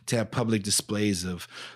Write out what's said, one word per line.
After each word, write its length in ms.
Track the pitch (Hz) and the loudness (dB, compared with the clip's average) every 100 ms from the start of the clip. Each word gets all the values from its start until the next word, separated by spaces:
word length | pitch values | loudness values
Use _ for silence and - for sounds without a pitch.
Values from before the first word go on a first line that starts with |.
to 140 | - 120 | -2 0
have 120 | 107 | 0
public 320 | - 113 110 | 0 2 2
displays 640 | 98 - - 104 104 92 | 2 -2 0 2 2 2
of 240 | 92 87 - - - | -2 -6 -10 -14 -16